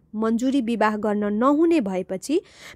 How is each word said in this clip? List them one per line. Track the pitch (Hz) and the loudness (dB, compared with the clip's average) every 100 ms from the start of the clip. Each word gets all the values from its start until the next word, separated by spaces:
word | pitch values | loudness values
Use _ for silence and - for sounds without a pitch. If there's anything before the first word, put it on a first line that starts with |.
| _ | _
मन्जुरी | 214 220 226 254 277 | -4 0 0 0 0
विवाह | 226 226 214 214 | 0 0 0 0
गर्न | 214 208 208 | -2 0 0
नहुने | 208 254 294 339 330 | 2 2 4 4 2
भएपछि | 196 185 185 185 - 320 - - - | 0 -4 -6 -8 -4 -4 -4 -14 -20